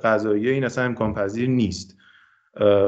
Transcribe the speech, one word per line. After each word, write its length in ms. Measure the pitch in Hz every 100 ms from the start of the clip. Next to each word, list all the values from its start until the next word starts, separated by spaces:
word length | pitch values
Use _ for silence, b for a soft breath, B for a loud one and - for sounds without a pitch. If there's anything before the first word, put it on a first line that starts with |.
| 113
غذایی 440 | 107 107 104 117
این 140 | 135
اصلاً 200 | 127 127
امکان 300 | 123 113 110
پذیر 360 | 107 98 110 127
نیست، 480 | 127 104 87 - b b b b b b -
اه، 120 | 104 101